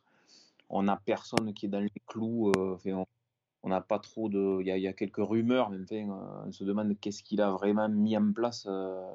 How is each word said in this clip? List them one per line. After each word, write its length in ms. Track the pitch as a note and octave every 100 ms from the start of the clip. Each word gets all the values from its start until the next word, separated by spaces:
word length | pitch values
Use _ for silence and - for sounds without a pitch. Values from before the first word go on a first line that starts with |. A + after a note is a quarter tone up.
| _ _ _ - _ _ -
On 140 | G2
n'a 180 | G2 G2
personne 520 | - G2+ - A#2+ A2 G2+
qui 100 | G2+
est 40 |
dans 100 | G2+
les 100 | G#2 G2+ -
clous, 460 | A2+ A2+ A#2 G#2 F#2+
euh, 200 | F#2 F2+
enfin, 160 | F#2+
on, 160 | F#2 F#2 _ _ _ _ _
on 60 | F#2+
n'a 120 | F#2+
pas 160 | - G#2
trop 320 | - - A2
de, 300 | G2+ G2 F#2+
il 60 | F#2
y 40 |
a, 60 | F#2
il 60 |
y 40 | F#2+
a 60 |
quelques 320 | F#2 G#2 - G2
rumeurs, 440 | A2+ A#2 B2+ A2
mais 80 | F#2+
enfin, 260 | F#2 G#2+ G#2
euh, 340 | F#2+ F#2+ G2+ G2+
on 60 |
se 120 | G2
demande 320 | G2 G#2 G#2+ G#2
qu'est-ce 240 | G#2 G2+
qu'il 180 | - G#2
a 80 | G2+
vraiment 400 | F#2 G2+ G#2 G#2+
mis 260 | G#2+ G#2+ G#2+
en 160 | G#2
place, 360 | G#2+ A#2+ A2+ G2+
euh, 320 | F#2+ F#2+ F#2 F#2